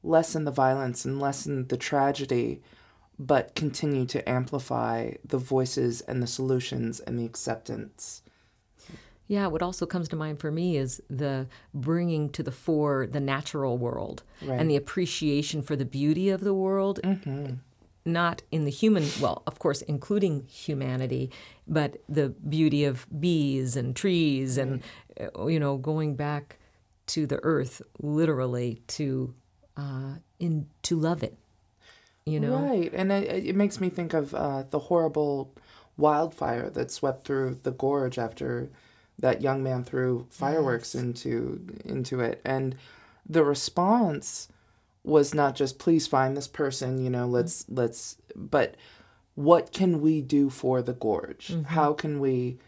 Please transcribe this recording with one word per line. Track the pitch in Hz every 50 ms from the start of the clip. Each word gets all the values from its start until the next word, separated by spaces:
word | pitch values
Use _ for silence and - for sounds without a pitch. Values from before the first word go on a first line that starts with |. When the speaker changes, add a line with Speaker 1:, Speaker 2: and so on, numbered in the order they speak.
Speaker 1:
lessen | - 165 165 160 165 160 - 160 151
the | 147
violence | 131 135 135 131 131 139 135 123 123 - -
and | 131 135 139
lessen | 139 139 135 - - 151 143 131 127 131
the | 127
tragedy, | 123 - - 151 143 139 139 139 147 139 135 131 120 117 117 - - - - - - - _ _ _ _ _ _ -
but | 139 131 147 131 - - -
continue | - 156 143 127 - - 151 143 131 127
to | 123 - 143 - -
amplify | 123 127 127 127 - 131 127 - 127 120 117 113 117 117 117 117 - - -
the | - - 131
voices | 127 - 135 131 127 127 - 135 127 120 117 120
and | - - 131 127
the | 120
solutions | 117 - - 131 131 131 127 123 - 135 127 117 113 117 -
and | - - 120 120
the | 117
acceptance. | 113 120 - - 120 113 113 - - 113 110 107 101 _ - - - - - _ - _ _ _ _ _ _ _ _ _ _ - - 170 - - - - _ _ -
Speaker 2:
Yeah, | 202 202 196
what | 180 156 160
also | 175 180 185 - 175
comes | 170 - 180 165 147
to | -
mind | 156 156 156 151 147
for | - 151
me | 151 165 175 180 165
is | 143 135 127 - - - _
the | 143 127 147 139 135 131 131 131 - - - _
bringing | - 147 127 151 165 170 175 170 165 151 151 143
to | 143 -
the | - 135
fore | 127 - - - 160 151 151 147 143 135 131
the | 110 127 147
natural | 139 135 135 135 139 - - 151 139 131 123 123
world | 120 120 123 131 - - - - - - - - -
Speaker 1:
Right. | 139 127 123
Speaker 2:
and | 160 160
the | 147
appreciation | 143 143 - - 190 180 - - - 160 151 143 143 147 147 - 151
for | 135 - 156
the | 135 135
beauty | 123 - 135 143 151 156 170 190 196
of | 190 185
the | 196 208
world, | 196 190 190 190 196 196 196 196 196 -
Speaker 1:
Mm-hmm. | - 190 196 185 - 143 131 139 143 135 127 127 - _ _ _ - _ _ _ _
Speaker 2:
not | 170 170 170 175 170 170 - - _
in | - 160 151
the | 143
human, | 143 - 220 220 214 185 151 143 - 214
well, | 143 104 78 - -
of | - - -
course, | - 165 143 -
including | - - 147 131 - - 208 208 196 180 151 139 123 -
humanity, | - - - - 151 135 135 131 127 131 131 123 127 127 131 131 - - - - - _ _ -
but | 156 156 147 143 - - _ -
the | 151 156 143 135
beauty | 127 - - 143 147 156 160 151 143 147 147
of | 143 131 123 - - - 147
bees | 151 180 170 156 143 139 135 135 131 127 120
and | 139 120 127 127
trees | - - 196 180 170 160 151 139 131 135 131 123 139
and, | 131 131 135 127 - - - - - _ - -
Speaker 1:
Right. | - - - -
Speaker 2:
uh, | 95
you | 147 165 156
know, | 143 143 139 135
going | 127 156 151 156 156 151 143
back | 131 147 147 147 147 147 _ - _ _ _ _ _ _ _ _ _ _
to | - - 160 151
the | 131 143 - -
earth | 160 160 139 131 123 - - - _ _ -
literally | - 147 147 156 165 156 151 127 131 127 123 123 123 123 113 - - -
to | - - 151 139 131 131 131 127 127 _ _ _ _ _ _ _ _
uh, | - 143 139 135 131 135 135 135 160 _ _ _ _
in, | 180 170 160 151 147 - _ _
to | - - 175
love | 160 151 160 170 151
it, | - - - _ _ _ _ _ _ _ _ _ _ - - - _ _ _ _ _
you | 151 156 151
know? | 214 233 247 269
Speaker 1:
Right, | 277 285 254 196 170 -
and | - 185 190 190
it, | 196 196 196 - - 185 -
it | - 185
makes | 196 202 202 - -
me | 190 180
think | 175 - 170 160 -
of, | 160 143 139 -
uh, | 139 147 143 139 139 135 135
the | - 151
horrible | 147 - 180 170 165 156 156 156 151 143 143 139 135 135 _ - - - - - - _ _
wildfire | - 147 151 147 147 160 160 - - 147 127 117 120 123 -
that | - 131 127 123
swept | - - - 135 131 135 -
through | - 139 135 135 131 131 131
the | - 131
gorge | 127 127 135 135 143 143 135 127 127 127
after | 117 113 - - 143 127 123 120 131 131 - - - - _ _ _ _ _ -
that | - 131 117 -
young | 120 135 135 135
man | 135 131 131 127 123
threw | - - 131 127 127 123 120 123 -
fireworks | - - 139 139 151 160 147 131 120 117 - - -
Speaker 2:
Yes. | 127 123
Speaker 1:
into, | 123 117 120 - 131 120 113 120 - - - - - - - -
into | - - 135 127 131 135 127
it. | 120 113 - - -
And | 135 135 135 135 131 131 - - - - - - - - _ _ -
the | 156 165 151
response | 143 143 139 - - - 180 180 190 220 247 226 170 147 139 - - - - - - - _ _ _ _ _ _ _ _ _ _
was | - 151 151 143 143 -
not | 147 143 139 131
just, | - 143 131 131 -
"Please | - 180 165 160 156
find | - - 135 131 131 139
this | 143 139 -
person, | - - 151 135 131 - 135 127 131 131 127
you | 127
know, | 127 123 123
let's, | 123 123 123 123 170 - - -
Speaker 2:
Mm-hmm. | - 113 131
Speaker 1:
let's," | 120 117 - - - - - _ _ _ -
but | - 92 - - 143 117 - - - - - - - - _ _ _ _ _ _
what | 147 143 151 175 170 165 -
can | - - 190 180 170 151
we | 147 156 160 156
do | 135 131 151 143 143 139
for | 131 - - 131 127 127
the | 120 123
gorge? | 123 123 - 110 104 - - - - - - -
Speaker 2:
Mm-hmm. | 180 165 151
Speaker 1:
How | 135 165 160 151 147
can | 147 151 - 151 147 143
we, | 139 135 131 123 123 123 127 127 -